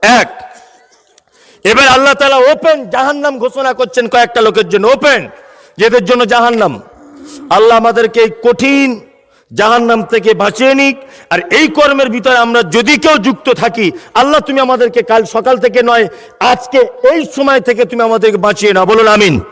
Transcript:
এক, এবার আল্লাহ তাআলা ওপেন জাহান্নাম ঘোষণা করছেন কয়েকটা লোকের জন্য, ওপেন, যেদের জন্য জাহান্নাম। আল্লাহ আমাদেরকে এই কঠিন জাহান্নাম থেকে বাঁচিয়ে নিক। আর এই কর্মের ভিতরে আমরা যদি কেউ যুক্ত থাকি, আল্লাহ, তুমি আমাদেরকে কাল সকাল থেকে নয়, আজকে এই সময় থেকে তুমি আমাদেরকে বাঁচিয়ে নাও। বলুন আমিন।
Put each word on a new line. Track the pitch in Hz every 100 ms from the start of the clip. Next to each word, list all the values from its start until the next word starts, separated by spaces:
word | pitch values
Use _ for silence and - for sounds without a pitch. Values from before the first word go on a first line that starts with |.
এক, | 208 240 185 - - - - _ _ _ _ _ _ _ _ _
এবার | 185 226 269
আল্লাহ | 254 277
তাআলা | 277 277 269
ওপেন | 254 302 330 302 240
জাহান্নাম | 240 262 294 285 269
ঘোষণা | 240 254 262
করছেন | 254 247 - 233
কয়েকটা | 240 233 233
লোকের | 220 220 185
জন্য, | 196 208
ওপেন, | 262 294 247 127 - - - _ -
যেদের | 220 240 185
জন্য | 247 240
জাহান্নাম। | 240 233 233 196 110 - - - - - - 285
আল্লাহ | 196 220 226
আমাদেরকে | 226 226 226 233
এই | 220 220
কঠিন | 240 240 262 277 269 226 - _ _ _ _
জাহান্নাম | 117 208 240 233 226
থেকে | 185 226 202
বাঁচিয়ে | 202 202 202 262
নিক। | 269 277 269 - - -
আর | 175 175
এই | 269 311
কর্মের | 302 294 277 262
ভিতরে | 233 226 247
আমরা | 233 233
যদি | 202 175 233 294
কেউ | 320 302
যুক্ত | 202 - -
থাকি, | 240 233 233 196 - -
আল্লাহ, | 214 262 294
তুমি | - 269
আমাদেরকে | 262 254 240 240
কাল | 220 220
সকাল | 220 226 233 254
থেকে | 240 220
নয়, | 240 233 208 - - -
আজকে | 233 247 - 269 226 - 247
এই | 320 269 -
সময় | 277 269
থেকে | 180 226 240
তুমি | 240
আমাদেরকে | 226 226 220 202
বাঁচিয়ে | 202 202 208
নাও। | 190 185
বলুন | 220 220
আমিন। | 214 202 131 -